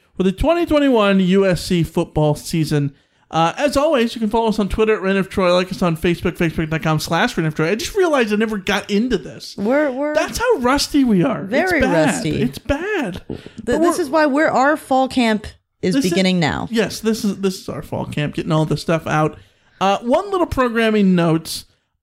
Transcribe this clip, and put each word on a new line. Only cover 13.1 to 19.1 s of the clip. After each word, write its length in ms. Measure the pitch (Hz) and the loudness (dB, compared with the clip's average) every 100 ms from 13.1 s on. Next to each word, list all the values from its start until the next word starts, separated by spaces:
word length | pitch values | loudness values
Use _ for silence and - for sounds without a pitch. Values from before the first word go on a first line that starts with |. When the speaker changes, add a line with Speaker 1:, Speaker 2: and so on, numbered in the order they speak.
| 180 - | -8 -12
Speaker 2:
Th-, 100 | - - - | -14 -14 -12
Speaker 1:
But 160 | - 247 | -4 2
Speaker 2:
this 180 | 330 339 | 2 2
Speaker 1:
we're 40 | |
Speaker 2:
is 80 | 294 | 0
why 160 | 311 302 | 2 2
we're, 240 | 277 311 | 2 2
our 260 | 220 269 311 | 4 2 0
fall 320 | - 262 262 | 0 0 2
camp 400 | 262 233 214 - - _ _ | 2 2 0 -4 -20 _ _
is 140 | 180 269 | 0 0
Speaker 1:
This 80 | |
is 80 | 185 | 2
Speaker 2:
beginning 300 | - 185 180 | 2 2 2
now. 260 | 147 71 - | 0 -2 -2
Speaker 1:
Yes, 300 | 220 165 - | -2 -2 -2
this 240 | 214 226 | -2 0
is, 160 | 202 190 | -2 -2
this 220 | 196 185 | -4 -4
is 80 | - | -10
our 120 | 151 | -12
fall 240 | - 123 127 | -8 -8 -6
camp, 300 | 151 147 - | -4 -4 -6
getting 160 | 170 | 0
all 140 | 156 156 | 0 0
this 160 | 147 | -2
stuff 260 | - 165 | -2 -2
out. 320 | - | 0